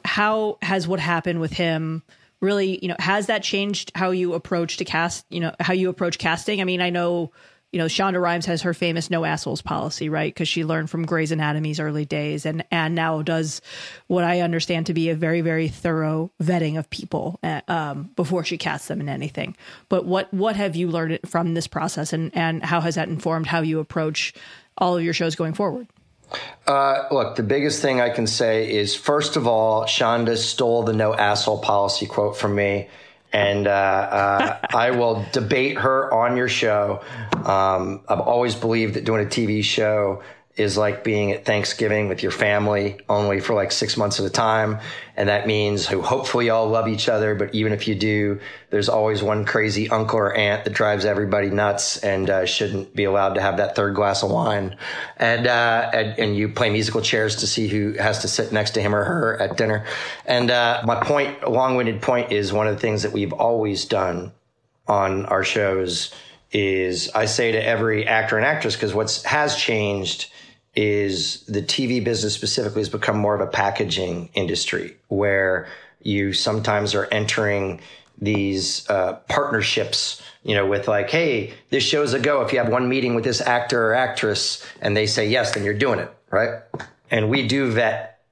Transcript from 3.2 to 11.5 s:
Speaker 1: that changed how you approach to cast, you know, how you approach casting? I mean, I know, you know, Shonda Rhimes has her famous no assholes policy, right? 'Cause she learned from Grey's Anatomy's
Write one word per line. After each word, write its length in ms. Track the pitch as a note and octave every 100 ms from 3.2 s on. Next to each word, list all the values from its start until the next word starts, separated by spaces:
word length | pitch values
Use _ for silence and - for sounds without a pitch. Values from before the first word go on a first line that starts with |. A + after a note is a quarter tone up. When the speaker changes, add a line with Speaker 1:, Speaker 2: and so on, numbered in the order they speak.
| G3+
Speaker 1:
that 160 | G#3+
changed 500 | G#3+ G3 G3+ G3+ - E3
how 160 | F#3
you 240 | F#3 F3+ E3+
approach 420 | - F3 E3+ -
to 80 | F3+
cast, 400 | D#3 E3+ - -
you 100 | E3+
know, 160 | E3 -
how 140 | E3
you 160 | F#3 F#3
approach 300 | F3+ F3 -
casting? 420 | E3 E3+ - G#3
I 20 |
mean, 160 | F#3 F3+
I 120 | F3+
know, 400 | F3 F3 F3 D#3+ - - _ _
you 80 | F#3+
know, 60 | D#3+
Shonda 360 | - G3 F3+
Rhimes 240 | F3 E3+ E3
has 160 | E3
her 120 | F3+ E3
famous 340 | F3 E3 D#3+
no 160 | E3+ D#3+
assholes 380 | D#3 - D#3
policy, 460 | - - - - D#3
right? 260 | D#3 D#3 -
'Cause 120 | D#3+
she 160 | -
learned 280 | D#3 D#3+ D#3
from 160 | E3 D#3+
Grey's 240 | E3 D#3
Anatomy's 480 | D#3+ D3+